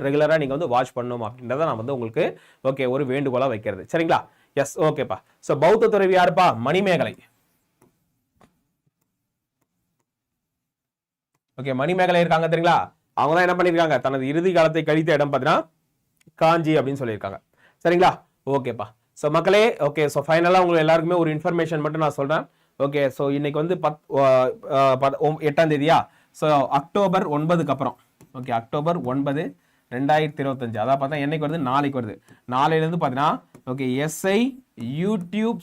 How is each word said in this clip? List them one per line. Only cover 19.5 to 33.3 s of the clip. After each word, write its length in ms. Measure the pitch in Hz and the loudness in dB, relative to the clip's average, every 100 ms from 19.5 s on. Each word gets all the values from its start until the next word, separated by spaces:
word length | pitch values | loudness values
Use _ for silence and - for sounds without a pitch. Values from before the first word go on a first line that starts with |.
| 202 226 - 147 | 4 4 2 -2
ஓகே, 160 | 143 147 147 | 0 -2 0
so 60 | 139 | 0
ஃபைனலா 340 | 160 170 185 | 2 4 4
உங்களுக்கு 220 | 180 170 156 | 4 4 4
எல்லாருக்குமே 340 | 165 160 180 | 2 2 0
ஒரு 80 | 160 151 | 0 -2
இன்ஃபர்மேஷன் 480 | 175 170 165 160 151 | -2 -2 -2 -2 -4
மட்டும் 200 | 156 156 | -2 -2
நான் 120 | 135 | -2
சொல்றேன். 240 | 139 160 269 _ _ - 139 | -2 -2 -4 _ _ -6 -4
ஓகே, 160 | 143 139 - | 0 -2 -2
so 60 | 143 139 | -4 -2
இன்னைக்கு 220 | 147 147 | -2 -4
வந்து 140 | 165 180 | -4 -2
பத், 180 | 151 151 - 139 | -4 -6 -4 0
ஆ, 40 | 135 131 127 - - 135 | 4 4 2 -2 -4 0
ஆ, 40 | 135 127 | 2 2
பத், 140 | 135 139 151 | 0 0 -2
ஒம்-, 140 | 156 156 | -2 -2
எட்டாம் 220 | 143 165 | 2 2
தேதியா? 260 | 151 143 151 - _ _ - | 2 2 2 0 _ _ -4
So, 80 | 156 147 135 139 | 0 2 2 -2
அக்டோபர் 460 | 143 202 196 185 190 147 | -2 0 0 0 0 -2
ஒன்பதுக்கு 380 | 156 175 151 | 0 0 0
அப்புறம், 220 | 131 127 - _ _ - 131 | -2 -4 -6 _ _ -20 -14
ஓகே, 140 | 123 117 | -6 -6
அக்டோபர் 400 | 113 151 151 170 123 | -4 -4 -2 -2 -2
ஒன்பது, 320 | 135 143 139 214 - _ _ _ | -2 -2 -4 -6 -10 _ _ _
ரெண்டாயிரத்தி 480 | 120 143 151 156 147 | -4 0 2 0 -4
இருபத்தஞ்சு, 340 | 139 131 120 110 | -6 -4 -6 -4
அதான் 180 | 113 139 | 0 0
பார்த்தா 220 | 139 151 | 0 -4
என்னைக்கு 220 | 143 156 147 | -4 -2 -4
வருது? 140 | 165 131 | -4 -2
நாளைக்கு 280 | 135 143 135 | 0 0 -2
வருது. 160 | 110 - _ - - | -6 -10 _ -20 -6
நாளையிலேருந்து 460 | 127 147 160 160 170 | 0 2 2 0 -2
பார்த்தீங்கன்னா, 300 | 151 127 151 | -2 0 -2